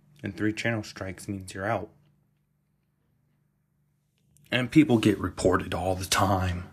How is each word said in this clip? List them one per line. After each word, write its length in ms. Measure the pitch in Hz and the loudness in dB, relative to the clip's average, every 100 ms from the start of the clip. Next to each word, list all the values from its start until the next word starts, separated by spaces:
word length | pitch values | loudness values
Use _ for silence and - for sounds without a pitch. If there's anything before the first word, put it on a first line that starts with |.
| _ _ | _ _
And 160 | 104 92 | -10 -4
three 160 | 107 | -4
channel 300 | 107 117 113 | -2 -2 -4
strikes 440 | 104 - 95 92 - | -6 -10 -12 -10 -10
means 280 | 98 92 98 | -10 -10 -8
you're 100 | 98 | -4
out. 240 | 107 104 _ _ _ _ _ _ _ _ _ _ _ _ _ _ _ _ _ _ _ _ _ _ _ _ _ - | -4 -6 _ _ _ _ _ _ _ _ _ _ _ _ _ _ _ _ _ _ _ _ _ _ _ _ _ -4
And 180 | 120 123 | -2 2
people 300 | 156 139 117 | 6 6 6
get 180 | 107 95 | 4 2
reported 560 | 92 - 92 92 90 | -2 0 2 2 0
all 220 | 90 92 92 | -4 -2 -4
the 100 | 92 | -2
time, 640 | - 98 95 92 87 90 | 0 2 2 0 -4 -8